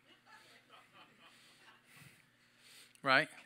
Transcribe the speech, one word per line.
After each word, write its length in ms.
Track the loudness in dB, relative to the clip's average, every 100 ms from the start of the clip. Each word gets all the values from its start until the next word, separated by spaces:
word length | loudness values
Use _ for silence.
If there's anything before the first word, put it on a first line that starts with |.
| -20 -20 -20 -20 -20 -20 -20 -20 -20 -20 -20 -20 -20 -20 -20 -20 -20 -20 -20 -20 -20 -20 -20 -20 -20 -20 -20 -20 -20 2
Right? 280 | 8 10 8 0